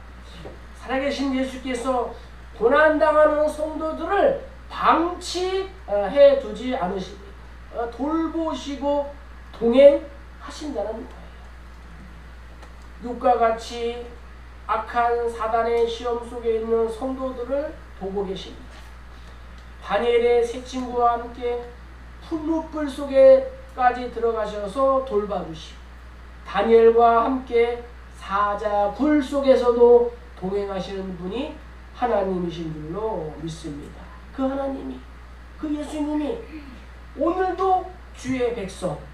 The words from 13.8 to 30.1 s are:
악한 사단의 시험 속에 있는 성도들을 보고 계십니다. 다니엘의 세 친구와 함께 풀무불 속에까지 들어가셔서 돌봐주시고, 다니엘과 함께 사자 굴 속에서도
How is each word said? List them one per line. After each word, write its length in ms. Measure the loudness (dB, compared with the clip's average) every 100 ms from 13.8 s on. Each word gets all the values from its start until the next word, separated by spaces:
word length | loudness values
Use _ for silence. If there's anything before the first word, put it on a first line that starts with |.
| -4 -6 -10 -14 -16 -18 -18 -12 -4
악한 640 | -4 -2 0 2 2 -2
사단의 580 | -2 0 2 2 2 0
시험 400 | -2 -4 -4 -6
속에 280 | -4 -2 0
있는 340 | 2 2 0
성도들을 840 | -2 -6 -4 -6 -6 -4 -4 -4 -10 -16 -10
보고 260 | -6 -4 -4
계십니다. 400 | -6 -10 -16 -18 -18 -18 -18 -18 -18 -18 -18 -18 -18 -18 -14
다니엘의 600 | -2 0 4 4 6 4
세 200 | 2 -2
친구와 500 | -8 -8 -4 2 2
함께 500 | 2 -4 -6 -4 -4 -6 -14 -18 -18 -18 -16 -8
풀무불 600 | -4 -2 -2 -2 -4 -4
속에까지 1200 | -4 2 8 10 10 6 -10 -10 2 2 2 -6
들어가셔서 960 | -2 -2 0 -4 -6 -6 0 2 2 0
돌봐주시고, 720 | -2 0 -4 -6 -12 -14 -18 -18 -18 -20 -20 -20 -18 -6
다니엘과 800 | 0 6 8 8 8 8 6 4
함께 580 | -2 0 2 2 0 -8 -18 -20 -14
사자 760 | -4 0 0 0 0 0 0 2
굴 240 | 4 4
속에서도 920 | 2 2 6 6 6 6 8 8 6